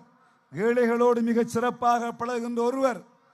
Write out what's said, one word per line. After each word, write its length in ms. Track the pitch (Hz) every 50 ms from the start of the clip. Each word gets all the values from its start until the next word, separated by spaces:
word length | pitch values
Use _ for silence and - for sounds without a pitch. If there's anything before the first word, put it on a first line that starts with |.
| - _ _ _ _ _ _ _ _ _
ஏழைகளோடு 680 | 135 147 202 226 240 247 247 226 233 233 240 247 240 233
மிக 220 | 233 233 233 233 233
சிறப்பாக 680 | 233 - 226 233 247 240 240 247 240 240 240 233 240
பழகுகின்ற 500 | 233 233 233 233 247 240 233 240 240 233 233 240
ஒருவர், 300 | 262 269 269 269 233 180 - - _ _ _ _